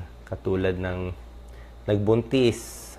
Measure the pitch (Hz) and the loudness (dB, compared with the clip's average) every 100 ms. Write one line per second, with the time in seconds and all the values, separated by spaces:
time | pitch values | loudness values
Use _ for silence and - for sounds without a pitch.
0 | 90 - - 92 - 92 95 90 92 90 | -12 -14 -12 -6 0 2 2 0 -2 -2
1 | 90 - - - - - - - - 104 | -4 -8 -14 -18 -16 -18 -18 -8 0 2
2 | 101 113 117 135 120 113 - - - | 4 4 4 4 4 2 -6 -14 -16